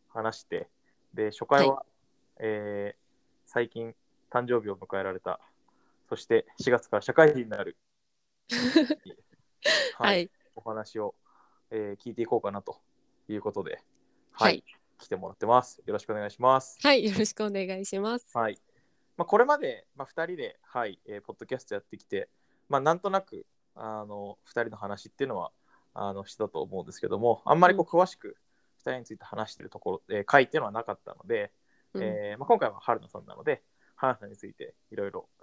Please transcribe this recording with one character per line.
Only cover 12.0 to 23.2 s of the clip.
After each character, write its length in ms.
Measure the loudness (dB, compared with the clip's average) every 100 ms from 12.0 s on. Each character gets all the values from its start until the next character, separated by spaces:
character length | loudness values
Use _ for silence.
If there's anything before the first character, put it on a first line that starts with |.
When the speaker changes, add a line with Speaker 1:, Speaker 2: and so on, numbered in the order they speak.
Speaker 1:
聞 60 | -8
い 40 | -4
て 60 |
い 40 | 0
こ 120 | 0
う 20 |
か 100 | 0
な 120 | -6
と 180 | -10 -14 _ _ _ _ -10
い 80 | -6
う 40 |
こ 120 | -4
と 100 | -4
で、 180 | -6 -8 _ _ _ _ _
は 180 | 2 4
い、 20 |
Speaker 2:
は 40 | 4
い。 60 | -4 -20 _ _
Speaker 1:
来 80 | -8
て 80 |
も 140 | -8 -8
ら 60 |
っ 20 | -4
て 100 | 4
ま 160 | 4
す。 180 | 4 -8 -6
よ 60 |
ろ 80 | -6
し 60 | -4
く 40 |
お 60 | -6
願 100 | -6
い 40 |
し 100 | 2
ま 180 | 4 4
す。 180 | 2 0
Speaker 2:
は 100 | 4
い、 120 | 4
よ 80 | 2 0
ろ 80 |
し 80 | -2
く 120 | -2
お 60 | -4
願 300 | -2 -4 -6
い 60 | -6
し 100 | -4
ま 180 | -2 -4
す。 180 | -6 -2
Speaker 1:
は 140 | -2
い。 80 | -4 _ _ _ _ _ -6
ま 60 |
あ、 40 | 2
こ 120 | 6
れ 60 |
ま 140 | 6 4
で、 280 | 0 -8 -14
ま 80 | -14
あ、 40 | -10
二 200 | -6 -6
人 100 | -6
で、 220 | -8 -10
は 240 | _ -6 -4
い、 120 | -6 -14
え 140 | -14
ー、 20 |
ポ 120 | -12
ッ 20 | -14
ド 80 | -8
キ 80 |
ャ 60 | -8
ス 60 | -6
ト 80 | -10
や 40 |
っ 40 |
て 120 | -10 -18
き 80 |
て、 240 | -6 -6 -6 _ _ _ -2
ま 100 | 0
あ、 20 |
な 120 | 2
ん 60 | 2
と 100 | 0
な 140 | -2